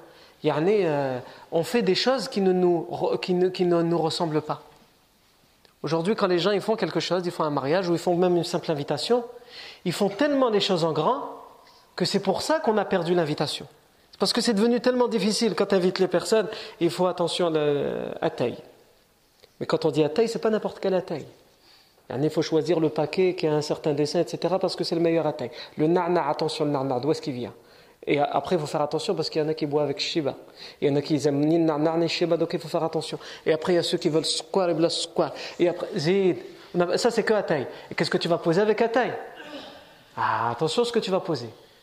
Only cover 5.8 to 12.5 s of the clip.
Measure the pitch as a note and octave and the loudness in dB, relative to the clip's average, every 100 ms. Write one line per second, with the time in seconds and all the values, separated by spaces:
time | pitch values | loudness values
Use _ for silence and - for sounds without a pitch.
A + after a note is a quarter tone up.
5.8 | D3+ E3 E3 A3 G3 F3+ E3+ G3+ - A3 | -4 -2 0 0 2 2 2 0 0 -2
6.8 | F3 E3 - F3 F3 - D#3 D3 C3 F3 | -2 -2 -2 -2 -2 -2 -2 0 0 0
7.8 | F3+ E3 F#3 F3 F3+ F3 E3 F3+ - D3+ | 2 0 0 2 4 2 0 -2 -2 -4
8.8 | C#3 D3 - A#3+ A#3+ - - - - - | -2 -4 0 0 -2 -10 -20 -18 -18 -8
9.8 | F#3 - G3+ G3 D4 C#4 B3+ G#3 - F#3 | -4 0 0 2 0 2 2 2 2 2
10.8 | E3 D#3 D#3+ C4+ - - - - - - | 2 2 0 0 -4 -12 -18 -20 -20 -20
11.8 | _ - F3+ G3 G3 F3 - | _ -4 -2 0 0 -2 0